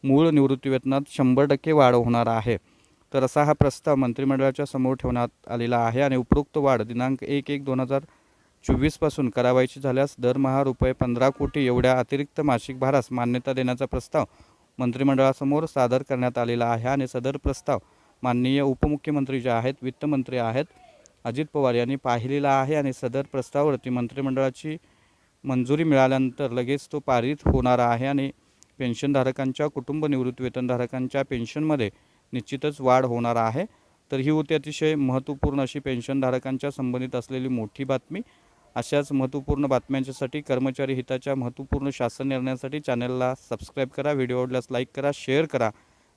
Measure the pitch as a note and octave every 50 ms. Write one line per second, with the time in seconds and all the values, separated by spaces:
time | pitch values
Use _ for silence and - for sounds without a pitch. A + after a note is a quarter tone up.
0 | - C3+ C3+ C#3+ D#3+ E3 D3+ D3 C#3 C3 C3+ C3 - C#3 C3 B2+ - C3+ C3+ C#3
1 | C#3+ - - - C3+ B2+ B2+ C3+ C#3+ C#3+ C#3+ C3+ - D#3+ D#3 D3+ C3+ B2 B2 A#2+
2 | A#2 A#2+ A#2+ A#2 A#2 A#2 A2+ A2+ G#2+ A#2+ A2+ - _ _ _ _ _ _ _ _
3 | _ _ - C3+ C3 B2 - D3+ D3 D3 D3+ - - C#3 - - _ D#3 D3 C3+
4 | C3 A#2+ A2+ - C#3 C3+ C3+ C3+ C3+ C3+ C3 - C#3+ - - C3+ B2+ B2+ C3+ B2+
5 | - B2+ A#2+ A#2+ A#2+ A#2+ _ _ _ - A#2 A#2+ A#2 A#2 A#2+ A#2 A#2 A2+ A2+ B2+
6 | C#3+ C#3 C3 B2+ A#2+ _ - D3 C#3+ _ - D3+ C#3 C#3 C3 A2+ G#2+ A2+ A#2+ A#2+
7 | B2 C3 C3+ B2 - - C#3+ C#3+ C3+ - C#3+ C#3 C#3 C#3 C3 B2+ C3 B2 C3+ C#3
8 | - _ _ _ _ _ _ _ _ _ _ _ _ - C3+ B2 C3+ D#3 - -
9 | E3 D3+ - - C3+ A#2+ - B2+ B2 B2 B2+ B2+ B2+ B2+ - C#3 C3+ C3+ B2+ C3
10 | C#3 C#3+ - - B2 B2 B2+ C3 C3+ C3 C3 C#3 C#3 C3+ B2 _ C3 B2+ B2+ _
11 | C3 B2 A#2+ A#2 B2+ C#3 C3+ - C#3+ C3 - D3+ C3+ B2 B2 B2 B2 B2+ B2+ B2+
12 | A#2+ _ C#3+ C#3 D3 - _ - D3 D3 B2 A#2 - - C3 B2+ C3 C3 C#3 C#3
13 | A#2+ - B2+ B2 A#2+ A#2+ B2 B2+ - C3+ C3 C3 B2+ B2 B2 B2 C#3 - - B2+
14 | - - - D#3 B2+ _ _ _ - _ _ _ _ _ _ - B2+ B2 A2+ B2
15 | C3+ C#3 C#3 C3 C3+ C3+ C3 - C#3+ C#3 C#3+ D3+ E3 D#3 - C#3 B2+ A#2+ B2 C3
16 | C#3 - C#3 B2 B2 B2 A#2+ B2+ A#2+ A#2+ A#2+ A#2+ A#2 A#2 A#2 A2+ A2+ B2+ C#3 C#3
17 | C3 B2+ - B2+ A#2+ C3+ C#3 C#3+ - D3 C3+ - _ - C3+ G#2+ _ _ _ _
18 | _ _ _ _ - B2+ A#2+ B2 B2 B2+ C3+ C#3+ C#3 C#3 C3 - - D3+ D3 C#3+
19 | - D#3 D3+ C#3+ C3+ B2+ C#3 B2+ A#2+ B2+ A#2 A2+ A2+ C3 C#3 _ B2 C3 B2+ _
20 | - D3+ D3 C3+ B2 - B2+ B2 A#2 A2+ A2+ C3 D#3 - _ - - - - _
21 | _ - _ _ _ A#2+ A#2 C#3 D#3 D3+ - D3+ C3+ B2+ A#2+ A#2+ A#2+ A#2+ C#3 C3
22 | _ C3 A#2+ A#2+ A2 B2+ C#3 C#3+ C#3+ C#3 C3+ C3+ C3+ C3+ D#3 D3+ C#3 C3+ B2+ -
23 | - B2 A#2+ C3+ C#3 - - C3+ B2 - - C#3+ D3 D3+ C#3 B2 - B2+ B2 B2
24 | B2 A2+ - C3+ C#3 C3+ C3 C3+ C3+ C3 B2+ - - D#3 D#3 D#3+ _ _ _ _
25 | _ _ _ _ _ _ _ _ - C3 C3 B2+ B2 A#2+ C#3+ D3+ E3 D#3+ D3 C3+
26 | C3 C3 C3+ C3 C3 B2+ B2 - C#3+ B2 A#2 B2+ B2 B2 C#3 C#3+ - - - C#3+
27 | - - B2+ A#2+ A#2 C3 D3 C#3+ - - C#3 C3 B2 B2+ B2 B2 A#2+ A#2+ A#2 A#2
28 | C3 C3+ C#3 C#3 C3+ C#3 - _ _ _ _ _ - _ _ _ C3 B2 A#2 -
29 | - C#3+ C#3+ C3+ B2+ C3 B2+ - C3+ C3+ B2 - D3+ D3+ _ C#3 B2 - C#3+ D#3
30 | D3+ D3 C#3+ C3 B2+ B2+ B2+ - B2+ B2 - B2+ B2+ B2 B2 A#2+ B2 A#2 - C3
31 | B2+ B2 - C#3 C3+ _ C#3 A#2+ A#2 G#2+ - D3+ D#3 D#3 D3+ C3+ A2+ G2 - _
32 | _ _ _ _ _ _ - B2+ A2 - C#3 C3 D3+ D3+ D3 - C3 B2+ B2+ C3
33 | C3 B2 A#2+ A#2+ A#2+ A#2 A#2 A#2 A2+ A2+ A2+ C#3+ F#3+ A3+ _ _ _ _ _ _
34 | _ _ C#3+ C3+ C3 D3 D#3 D#3 D3+ C#3+ D#3+ D3+ C#3+ D3+ D3 - D#3+ D#3 D#3 D3
35 | C#3 B2+ B2+ C3 C3 - C#3+ C3+ - D3 C#3 C#3 C3+ B2 - C#3+ - C3+ C3 A#2+
36 | A#2 - C3+ C#3 C3 B2+ B2+ B2+ - C3 C3+ B2+ - C#3+ - - C3 B2 B2 B2+
37 | B2+ B2+ - B2 A2+ - C3 C3 B2+ C3 B2+ A#2+ A2 G#2 _ - C#3 C3 C3+ B2+
38 | _ _ D#3+ G3 A#3+ _ _ _ _ _ _ _ _ _ _ A#2 A#2 - D3+ D3
39 | C#3+ - D3 C3+ C3 C3 C#3 C#3+ C3+ - D3 C3+ D3 C3+ C3+ B2 - - C3+ C3+
40 | C3 C3+ C3 - C#3+ B2 - D3+ D3 - C3+ B2+ C3 C3+ B2+ - C#3 C3+ C3+ B2+
41 | B2 - C3 B2+ - C#3+ C#3 C3+ B2 A#2+ B2 - C#3 - - C#3+ C#3 C#3 C3 -
42 | B2 A#2 - - C3+ C#3 C3+ C3 B2+ C3 C3 B2 - C3 C3+ D3+ D3 - B2 A#2+
43 | B2 B2 B2+ B2+ B2+ B2+ C3 - - - A#2 G#2+ - - _ C#3+ C3 B2+ - -
44 | C#3 D3 D3 C3+ B2+ B2 B2+ B2+ B2+ B2+ B2+ B2+ A#2+ _ C3 B2 C3 - - C3+
45 | C3+ C#3+ C#3+ - - - C3 D3 E3 D#3 - B2 A#2 G#2+ - _ _ _ _ _
46 | _ _ _